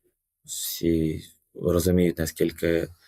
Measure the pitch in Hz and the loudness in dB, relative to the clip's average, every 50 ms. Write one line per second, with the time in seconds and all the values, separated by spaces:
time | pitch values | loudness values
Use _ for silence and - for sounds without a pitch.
0 | _ _ _ _ _ _ _ _ _ - - - - - - - 85 85 82 80 | _ _ _ _ _ _ _ _ _ -14 -12 -10 -8 -8 -6 -2 0 2 2 2
1 | 80 78 80 82 - - - _ _ _ - - - 82 87 87 82 92 90 90 | 2 0 -2 -6 -10 -16 -20 _ _ _ -12 -4 0 0 2 2 4 4 4 4
2 | 90 85 80 - 82 78 - - 85 85 80 - - 85 82 82 - - - - | 4 2 2 0 -4 -4 -2 -2 -2 -2 -2 -2 0 0 0 0 -2 -4 -8 -14
3 | _ | _